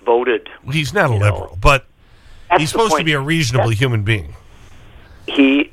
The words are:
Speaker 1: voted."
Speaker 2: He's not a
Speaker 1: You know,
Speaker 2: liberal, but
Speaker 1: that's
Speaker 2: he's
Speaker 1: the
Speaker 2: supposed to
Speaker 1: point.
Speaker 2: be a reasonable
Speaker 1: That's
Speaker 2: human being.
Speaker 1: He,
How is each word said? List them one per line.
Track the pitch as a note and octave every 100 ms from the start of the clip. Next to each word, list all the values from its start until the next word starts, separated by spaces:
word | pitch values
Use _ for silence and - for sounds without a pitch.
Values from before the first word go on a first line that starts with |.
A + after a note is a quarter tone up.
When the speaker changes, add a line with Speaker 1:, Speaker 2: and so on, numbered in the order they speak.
Speaker 1:
voted." | - A#2+ B2+ A2 - - -
Speaker 2:
He's | D3+ C#3
not | F3+ D#3+
a |
Speaker 1:
You | G#2+
know, | G#2
Speaker 2:
liberal, | G#2 - F2
but | C#3+ C#3 - _ _ - - - -
Speaker 1:
that's | F3
Speaker 2:
he's | D#3
Speaker 1:
the |
Speaker 2:
supposed | G3 A3+
to | D#3
Speaker 1:
point. | D#3+
Speaker 2:
be |
a | D3
reasonable | C#3 E3 C3 B2+ A#2+
Speaker 1:
That's | G#2+
Speaker 2:
human | C3 A2+
being. | G2+ G#2+ D2 - - - - - - - - - -
Speaker 1:
He, | - C3+ C#3 -